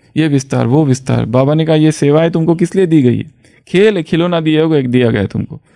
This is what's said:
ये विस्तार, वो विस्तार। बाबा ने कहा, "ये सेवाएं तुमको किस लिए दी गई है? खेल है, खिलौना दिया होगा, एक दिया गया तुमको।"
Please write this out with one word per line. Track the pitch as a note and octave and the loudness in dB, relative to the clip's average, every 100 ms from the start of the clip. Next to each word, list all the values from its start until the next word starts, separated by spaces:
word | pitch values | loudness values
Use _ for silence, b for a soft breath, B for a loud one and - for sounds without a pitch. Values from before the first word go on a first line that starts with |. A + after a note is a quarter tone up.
| b - | b -4
ये | D#3 | 0
विस्तार, | C#3 C3 C3 A#2 | -2 -2 -4 0
वो | C#3 D3 | 0 0
विस्तार। | B2+ - A#2+ A2+ | -2 -2 -4 0
बाबा | B2 C3+ | 0 0
ने | D#3 D#3+ | 0 0
कहा, | D#3 | 2
"ये | D#3 | 2
सेवाएं | D3+ C#3+ D3+ E3+ | 0 0 2 0
तुमको | E3+ E3 E3 | 0 -2 0
किस | E3+ F#3+ | -2 0
लिए | F3+ | 2
दी | D#3+ | 2
गई | B2 A2 | 2 0
है? | G#2 _ b b _ | -6 _ b b _
खेल | F3 G#3+ G3 | 2 2 0
है, | |
खिलौना | D#3 E3 F3 E3+ | -4 -2 -2 -2
दिया | D#3 D#3 | 0 0
होगा, | D#3+ D3+ | 2 0
एक | B2+ | 0
दिया | B2 A#2+ | 0 2
गया | A2+ F#2+ | 0 -2
तुमको।" | - - - b | -6 -8 -12 b